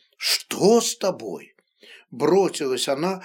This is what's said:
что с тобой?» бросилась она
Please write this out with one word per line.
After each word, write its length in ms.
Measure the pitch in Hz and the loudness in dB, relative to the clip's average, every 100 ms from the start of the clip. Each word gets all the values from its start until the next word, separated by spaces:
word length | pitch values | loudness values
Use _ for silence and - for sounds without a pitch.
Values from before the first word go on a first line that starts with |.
| _ - | _ -10
что 640 | - - - - 180 233 | -4 -4 -4 0 4 4
с 160 | 226 - | 2 -4
тобой?» 580 | 196 123 110 80 - _ _ _ - - _ | -6 -6 -10 -12 -14 _ _ _ -20 -20 _
бросилась 760 | 120 147 185 180 - 139 123 - | -2 2 4 2 0 -4 -4 -2
она 340 | 139 175 190 | -2 -2 -4